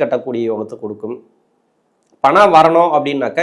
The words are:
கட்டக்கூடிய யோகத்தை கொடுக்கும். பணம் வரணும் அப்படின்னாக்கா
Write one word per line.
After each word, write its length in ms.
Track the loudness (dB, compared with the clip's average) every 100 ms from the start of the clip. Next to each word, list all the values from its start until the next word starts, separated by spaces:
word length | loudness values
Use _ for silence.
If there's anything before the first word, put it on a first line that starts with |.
கட்டக்கூடிய 400 | -2 -4 -6 -6 -6
யோகத்தை 260 | -6 -8 -12
கொடுக்கும். 320 | -14 -12 -12 -14 _ _ _ _ _ _ _ _ _ _ 0
பணம் 280 | 4 4 6
வரணும் 360 | 4 4 2 0
அப்படின்னாக்கா 460 | -2 -4 -4 -2